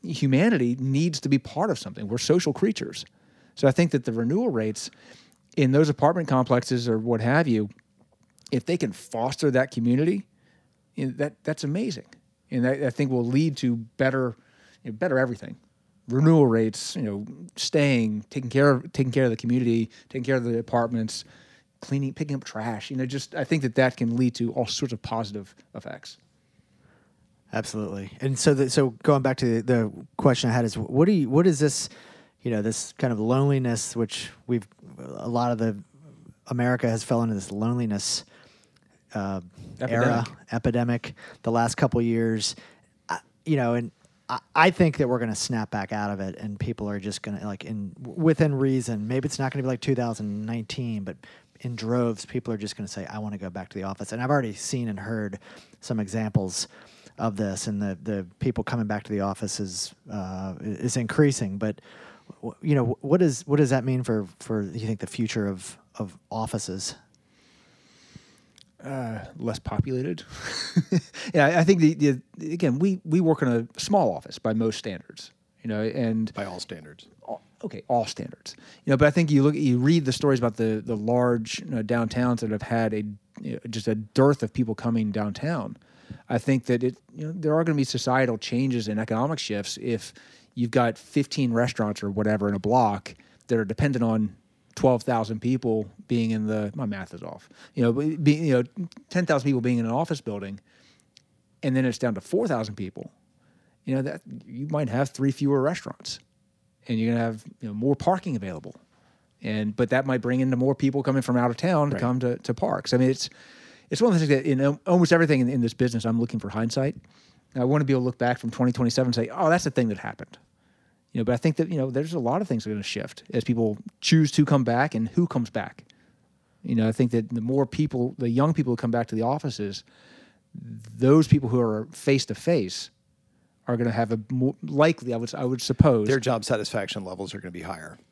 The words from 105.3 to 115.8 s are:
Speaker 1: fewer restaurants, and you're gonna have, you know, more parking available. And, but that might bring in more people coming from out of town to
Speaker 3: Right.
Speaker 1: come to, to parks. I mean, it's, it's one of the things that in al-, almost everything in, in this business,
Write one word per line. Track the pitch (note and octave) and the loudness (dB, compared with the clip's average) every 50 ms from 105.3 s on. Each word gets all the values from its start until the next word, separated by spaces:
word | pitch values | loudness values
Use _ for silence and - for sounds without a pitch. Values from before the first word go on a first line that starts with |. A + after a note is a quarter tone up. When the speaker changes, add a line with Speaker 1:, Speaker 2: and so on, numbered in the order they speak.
Speaker 1:
fewer | C3+ - C#3+ C#3 C#3+ C#3 C3 | 0 2 2 2 2 4 2
restaurants, | D3 F3+ - - - - - - - - - _ _ _ _ _ _ _ _ _ _ _ _ _ - | 2 0 -2 -6 -12 -12 -12 -12 -12 -12 -12 _ _ _ _ _ _ _ _ _ _ _ _ _ -4
and | A#2+ A2 | -2 0
you're | A2+ A#2 A#2 | 0 0 2
gonna | A#2 A#2 | 0 0
have, | A2+ A2+ G#2+ - - - - | -2 -4 -6 -12 -18 -18 -14
you | - A2 | -12 -10
know, | G#2 | -6
more | G#2+ A#2 C3+ C#3+ | -2 0 0 0
parking | - - E3+ F#3 F#3 - F#3 C#3 | 2 2 2 2 2 0 -4 -6
available. | A2 F#2+ F#2+ F2 D2+ - - - - _ _ _ _ _ _ _ _ _ _ _ _ - | -4 -6 -6 -8 -10 -10 -14 -16 -18 _ _ _ _ _ _ _ _ _ _ _ _ -6
And, | - G#2+ G#2+ G#2+ G#2+ G#2 | -4 -2 -2 -2 -2 0
but | - B2 G#2+ | 0 0 2
that | B2+ C3 C3+ | 2 0 2
might | C3+ C3 B2 | 2 0 -2
bring | G#2+ A#2+ B2 B2+ | 0 0 0 0
in | C3 C3 | 2 2
more | C3 B2 B2+ C3+ C#3 | 2 2 2 2 2
people | - - C3+ C3+ C#3+ C3 | 2 0 0 0 0 0
coming | C#3+ C3+ C3+ B2+ | 0 0 0 0
from | - B2 | 2 2
out | B2 A#2+ B2 | 2 2 2
of | A#2 | 0
town | - - F3 F3+ D#3 D3 C#3+ | 0 0 2 2 4 2 2
to | C3+ | 0
Speaker 3:
Right. | - | 0
Speaker 1:
come | - B2 B2+ B2+ | 0 0 0 0
to, | B2+ B2 A#2+ - | 0 -2 -2 -2
to | - - A#2 | -4 -6 -4
parks. | - - - - - - - - | -2 0 0 0 -2 -2 0 2
I | |
mean, | B2 B2+ B2+ | 4 4 4
it's, | C3+ - - - - - - - - - - - - - _ - | 2 0 -2 -10 -12 -16 -20 -20 -20 -20 -20 -20 -20 -20 _ -6
it's | - - | -2 2
one | A3+ A#3+ G3 | 4 4 4
of | E3 | 4
the | D#3+ | 4
things | C#3+ C#3+ C3+ C#3 | 4 4 4 4
that | - | 2
in | C3+ C3 | 2 4
al-, | C3+ C#3+ C#3+ C#3+ - | 4 2 0 0 0
almost | - F3 F3+ F3 D3+ F3 | 4 4 6 6 8 6
everything | E3 E3 D3 D3+ C3 | 6 6 6 4 4
in, | B2+ A#2+ | 4 2
in | B2+ B2 | 2 2
this | A#2 A2+ - | 0 0 0
business, | - | 0